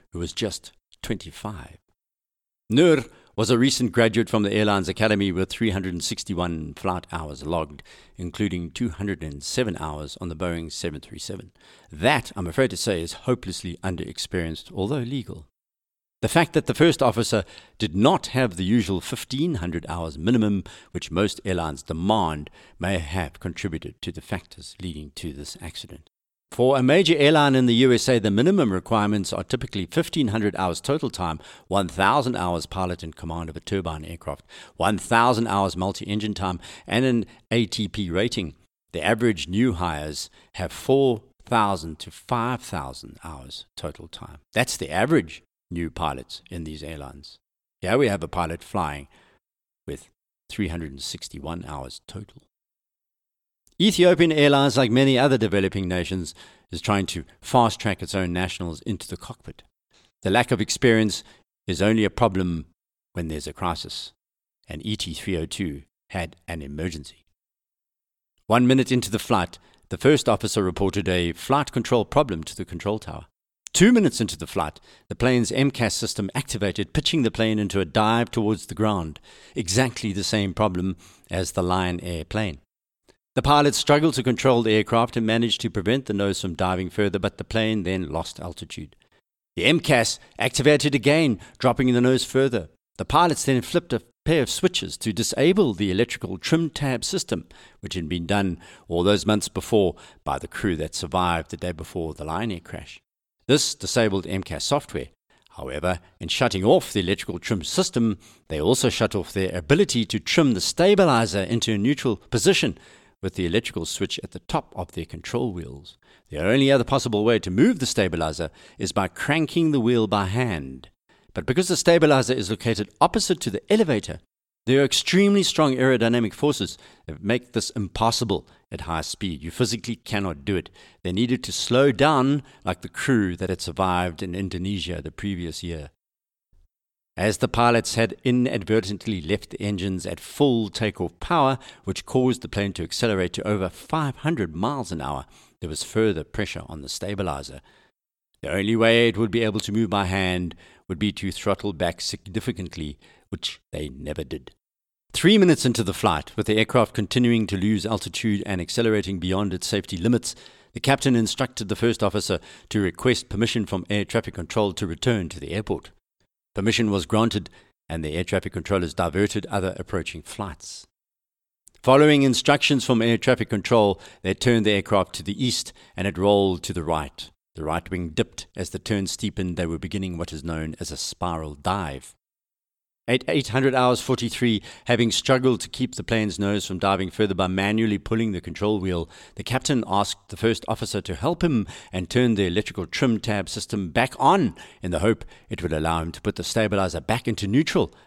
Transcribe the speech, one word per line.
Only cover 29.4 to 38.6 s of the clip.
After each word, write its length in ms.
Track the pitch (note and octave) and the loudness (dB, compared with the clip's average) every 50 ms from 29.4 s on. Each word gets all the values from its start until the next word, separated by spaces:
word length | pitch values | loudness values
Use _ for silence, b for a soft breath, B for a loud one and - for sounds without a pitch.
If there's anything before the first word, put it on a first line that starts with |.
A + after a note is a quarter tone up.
| F2+ | -6
typically 420 | - - B2 - - - G2+ F2+ | -4 -4 -6 -4 -6 -6 -6 -6
fifteen 440 | - - D#3+ D#3+ - - E3 C3+ G#2 | -4 -2 -2 -2 0 0 0 0 0
hundred 260 | G#2 A2+ G2+ G#2 E2+ | 0 0 0 0 0
hours 240 | - F#2+ F2+ E2 - | 0 -2 -2 -2 -4
total 300 | - - C#3+ D#3 - A#2+ | -2 -2 -2 -2 -2 -4
time, 320 | - - F2+ E2 D#2+ D#2 B B B B B | -4 -4 -4 -4 -4 -6 B B B B B
one 220 | B F#2+ G2+ G2 E2 | B 0 0 0 -2
thousand 480 | - - F#2+ G2+ B2+ D3 A#2+ B2+ A#2+ | 0 2 2 4 4 2 2 0 -2
hours 280 | F2+ F2+ F2 F2 E2 - | -2 -2 -2 -2 -2 -4
pilot 380 | - - F#2+ F#2 F2+ E2+ - E2 | -6 -6 -4 -4 -4 -4 -6 -10
in 80 | D#2+ | -14
command 380 | - - - D#2+ D#2+ E2 E2 D#2+ | -14 -10 -10 -8 -8 -8 -8 -8
of 80 | D2+ | -10
a 20 | D2+ | -12
turbine 460 | - - G2+ G2 E2+ F2 D#2 D#2 D#2 | -8 -4 -4 -4 -2 -4 -6 -8 -10
aircraft, 400 | E2+ F2 - - - D2 - - B B B B B B | -12 -14 -12 -10 -10 -10 -12 -14 B B B B B B
one 200 | B E2+ G2+ G#2+ | B 0 0 0
thousand 500 | F#2 - - A#2+ A2+ A#2 B2+ B2 A2 A#2 | 0 0 2 4 4 4 4 4 2 0
hours 280 | G#2+ G2 G2+ G2 F#2 - | 0 0 0 0 0 0
multi-engine 580 | F2+ F#2 G2 - - - G2+ G#2 G#2+ G#2 G#2+ G2+ | -2 -4 -4 -4 -6 -6 -6 -6 -4 -4 -4 -4
time, 280 | - G2 F#2 F2+ E2+ B B B B B | -4 -4 -4 -4 -6 B B B B B
and 160 | B G2+ A#2+ C3 | B 0 0 2
an 220 | C3 A#2+ A#2 F#2+ B B B B - | 2 0 0 -2 B B B B -2
A 140 | A2+ A#2+ A2+ | 0 0 0
T 240 | - - - G#2+ F2+ | -2 -2 -4 -6 -4
P 200 | - G#2+ G2 F2 | -4 -4 -4 -2
rating. 460 | E2 F#2 A2 B2 - A2+ F2+ D2+ - _ | 0 0 -2 -2 -2 -4 -6 -6 -10 _